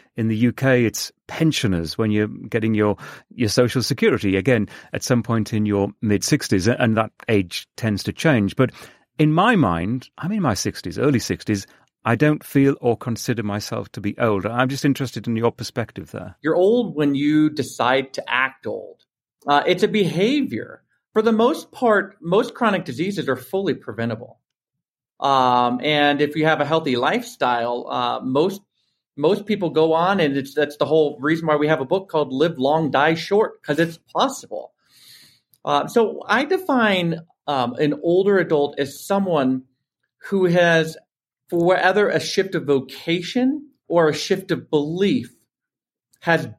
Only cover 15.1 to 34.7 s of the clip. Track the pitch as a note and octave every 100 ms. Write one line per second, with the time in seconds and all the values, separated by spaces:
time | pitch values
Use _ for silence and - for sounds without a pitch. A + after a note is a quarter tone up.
15.1 | A#2+ G#2 A2+ A#2 - A#2 - A2 - -
16.1 | G#2 F#2+ - D3 D#3+ F#3+ A#3+ G#3 D3 D3
17.1 | C#3 D3 D3+ D3+ D3 C3 - A#2+ C3+ C3+
18.1 | - - A#2+ C3 - A2 G#2 F#2 - _
19.1 | _ _ _ C#3+ C#3+ C3+ F3 G#3 G#3 F3
20.1 | E3 G#3+ D4 B3+ G#2+ - - _ _ _
21.1 | G#3+ A3 A3 A#3+ E4 - - A#3+ G#3 F#3+
22.1 | - E3+ F#3+ B3 - A3+ F#3+ - A#2+ F#3
23.1 | G3 C3+ B2+ - F#3+ F#3+ B2+ - G#2 A#2
24.1 | A2 - - _ _ _ _ _ _ _
25.1 | - C#3 C3+ B2+ B2 B2 B2+ D3 D3 D3
26.1 | C#3+ D3 D#3 D3+ D3+ C#3+ D#3+ D3+ A#2+ C3+
27.1 | G#3+ A#3+ - B2+ A#2+ A#2 B2 - C3 B2
28.1 | A#2+ B2+ C3 F3+ G3+ _ _ _ _ _
29.1 | - D3+ G#3 G#3+ G3+ E3+ D3+ D#3+ D#3+ F3
30.1 | G3 D3+ C#3 C3+ D3+ D3 - C3+ D#3+ D3
31.1 | D3 C#3+ E3 D#3+ D3+ D3+ D#3 C3 F#3+ F#3+
32.1 | D#3 C3+ C3 E3 B2+ C3 D#3 D3+ C3+ D3+
33.1 | E3 - G3+ A3 - - D3 E3+ E3 _
34.1 | D#3+ C4 - - - -